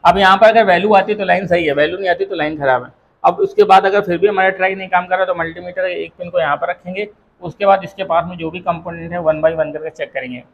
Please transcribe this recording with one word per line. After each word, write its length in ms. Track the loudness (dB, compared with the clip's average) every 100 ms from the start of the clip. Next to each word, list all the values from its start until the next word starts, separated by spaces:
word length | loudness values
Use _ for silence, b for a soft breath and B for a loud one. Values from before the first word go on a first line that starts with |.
अब 140 | 2 4
यहाँ 180 | 4 6
पर 120 | 6
अगर 160 | 6
value 280 | 4 2 4
आती 180 | 2 2
है 60 | -4
तो 60 |
line 220 | 0 -2 0
सही 200 | 0 0
है, 60 |
value 240 | 0 0 0
नहीं 100 | -2
आती 140 | -2
तो 100 | -2
लाइन 220 | -4 -4 -2
ख़राब 260 | 0 0
है। 60 | -2 _ _ _
अब 140 | 0 2
उसके 240 | -2 2
बाद 220 | 6 6 6
अगर 140 | 0
फिर 160 | 0 0
भी 80 | 0
हमारा 220 | 2 0
track 260 | 0 -4 -4
नहीं 100 | -2
काम 180 | -2 -2
कर 100 | -2
रहा 80 |
तो 100 | -2
multimeter 500 | -2 -6 -8 -12 -6
एक 280 | -6 -6 -10
pin 180 | _ -6
को 100 | -2
यहाँ 160 | -2 -2
पर 140 | -4
रखेंगे, 380 | -8 -8 -10 -10 _ _ _
उसके 240 | -14 -2 2
बाद 180 | 2
इसके 200 | 0 -10
पास 200 | -2 -2 -2
में 80 | -8
जो 140 | -8
भी 100 | -6
कंपोनेंट 520 | -6 -6 -8 -12 -8
है 60 | -4
one 200 | -2 0
by 120 | 0
one 180 | 0 -4
करके 180 | -4 -12
check 200 | -10 -8
करेंगे। 300 | -8 -10 -14 -16